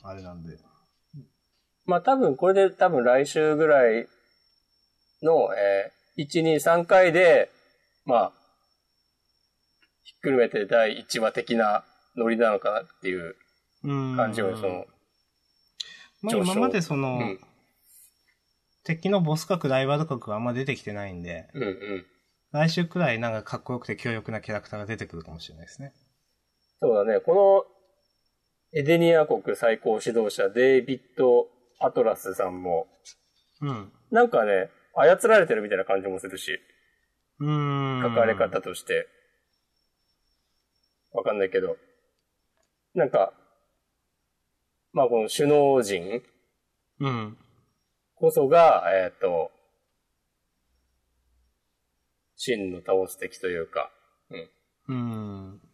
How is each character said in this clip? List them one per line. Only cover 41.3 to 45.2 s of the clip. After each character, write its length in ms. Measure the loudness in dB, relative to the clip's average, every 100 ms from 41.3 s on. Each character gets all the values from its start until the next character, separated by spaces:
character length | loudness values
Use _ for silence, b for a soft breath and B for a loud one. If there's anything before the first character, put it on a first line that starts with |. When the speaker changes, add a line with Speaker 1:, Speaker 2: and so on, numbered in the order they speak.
Speaker 2:
ん 60 | -2
な 60 | -2
い 40 |
け 80 | -2
ど。 160 | -4 -8 _ _ _ _ _ _ _ _ _ _ _ -2
な 100 | 0
ん 40 |
か、 220 | 0 -2 -4 _ _ _ _ _ _ _ _ _ _ _ _ _ _ _
ま 120 | 0
あ、 40 | 2
こ 140 | 2